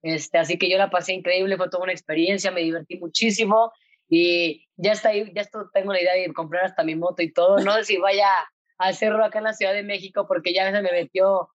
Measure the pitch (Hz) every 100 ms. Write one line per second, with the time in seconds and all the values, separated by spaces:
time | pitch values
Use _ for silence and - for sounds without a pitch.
0 | 160 160 147 165 156 175 180 185 196 185
1 | 175 185 175 185 190 190 180 180 185 175
2 | - 156 170 196 196 175 165 165 160 185
3 | 175 - 226 202 214 220 226 _ _ _
4 | _ 165 175 175 170 151 _ - 180 208
5 | 220 208 208 180 202 220 202 196 196 185
6 | 180 185 180 156 160 175 185 180 160 160
7 | 175 175 165 - 180 196 196 214 208 196
8 | 196 196 196 185 156 _ _ _ 185 180
9 | 214 214 214 214 220 214 196 202 202 202
10 | 190 202 190 180 170 180 190 202 190 175
11 | 170 180 190 190 175